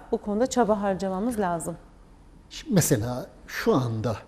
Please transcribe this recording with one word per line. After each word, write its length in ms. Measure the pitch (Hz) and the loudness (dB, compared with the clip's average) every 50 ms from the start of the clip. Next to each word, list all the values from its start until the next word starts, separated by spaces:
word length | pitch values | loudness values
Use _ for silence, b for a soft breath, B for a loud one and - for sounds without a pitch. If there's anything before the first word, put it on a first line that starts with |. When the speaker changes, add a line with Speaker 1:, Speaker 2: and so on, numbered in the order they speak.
| - - - | -6 -4 -4
Speaker 1:
bu 60 | 220 | -4
konuda 280 | - 208 202 208 247 | -2 -2 0 0 0
çaba 360 | 262 262 254 233 190 214 202 202 | 2 4 2 4 4 4 2 2
harcamamız 560 | 202 196 175 196 190 190 185 208 247 240 214 | 0 0 0 -2 -2 -2 -2 -2 -2 -2 0
lazım. 360 | 202 175 175 165 156 175 165 - - - - - - - - - - - - - - - | 0 0 0 -2 -4 -6 -8 -10 -12 -20 -20 -20 -20 -20 -20 -20 -20 -20 -20 -20 -20 -16
Speaker 2:
Şimdi 240 | - - - 320 226 | -16 -14 -6 2 2
mesela 520 | 180 - - 147 110 104 123 123 127 - - - - - | 4 4 4 2 2 0 -2 -6 -6 -8 -12 -16 -20 -18
şu 280 | - - - - 240 214 | -12 -8 -2 2 2 4
anda 420 | 139 127 117 113 110 107 120 107 - - | 4 2 0 -2 -2 -2 -2 -2 -4 -6